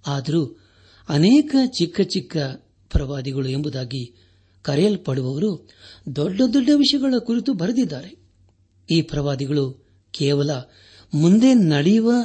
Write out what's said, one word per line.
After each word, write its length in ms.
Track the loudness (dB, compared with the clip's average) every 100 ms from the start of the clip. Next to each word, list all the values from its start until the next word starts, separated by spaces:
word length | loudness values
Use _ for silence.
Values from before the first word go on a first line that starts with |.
| -6
ಆದರೂ 520 | -6 -2 -2 -2 -8 _ _ _ _ -4
ಅನೇಕ 460 | 2 6 4 4 2 0 -2
ಚಿಕ್ಕ 240 | -4 -2
ಚಿಕ್ಕ 360 | -2 -2 -6 -6 -6 -10 _ _ _
ಪ್ರವಾದಿಗಳು 600 | -4 -2 -6 -6 -6 -4
ಎಂಬುದಾಗಿ 680 | -4 -6 -8 -8 -10 -12 _ _ _ _ _
ಕರೆಯಲ್ಪಡುವವರು 1080 | -4 0 2 0 -4 -4 -4 -2 -4 -4 -12 _ -20 -18 -10 -4
ದೊಡ್ಡ 260 | -4 0 0
ದೊಡ್ಡ 160 | 2 2 4
ವಿಷಯಗಳ 380 | 4 2 0 -2
ಕುರಿತು 340 | -2 -4 -2
ಬರೆದಿದ್ದಾರೆ. 600 | -4 -2 -2 -2 -6 -14 -20 _ _ _ _ _ _ _
ಈ 100 | 0
ಪ್ರವಾದಿಗಳು 840 | 0 -4 -4 -4 -4 -2 -2 -8 _ _ _
ಕೇವಲ 400 | -4 0 0 0 -4 -10 _ _ -20 _
ಮುಂದೆ 400 | 0 4 6 6
ನಡೆಯುವ 600 | 6 4 2 4 2 2 0